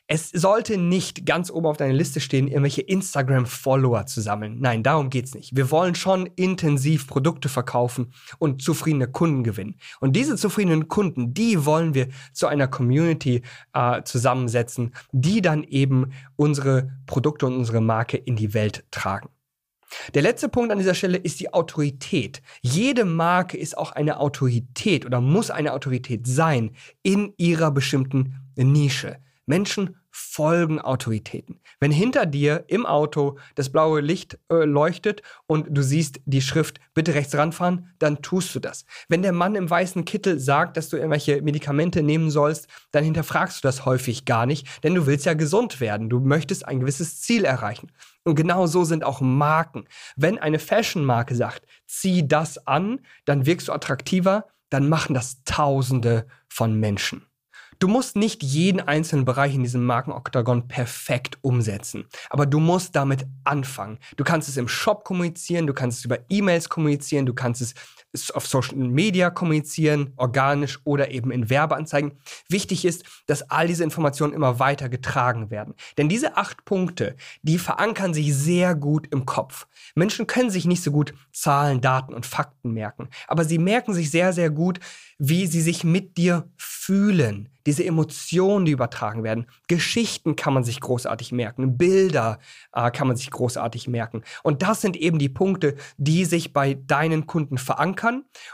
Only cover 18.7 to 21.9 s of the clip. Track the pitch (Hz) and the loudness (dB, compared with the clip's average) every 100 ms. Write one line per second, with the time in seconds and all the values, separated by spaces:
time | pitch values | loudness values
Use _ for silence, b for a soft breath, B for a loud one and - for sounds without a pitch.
18.7 | - - - 95 98 - _ _ _ _ | -2 -12 -6 -4 -4 -8 _ _ _ _
19.7 | _ B B B 143 175 233 269 247 233 | _ B B B 2 2 2 -2 0 0
20.7 | 202 190 180 185 180 170 - - 180 165 | 2 2 2 0 0 -2 -6 -2 -2 -2
21.7 | 156 147 | -2 -2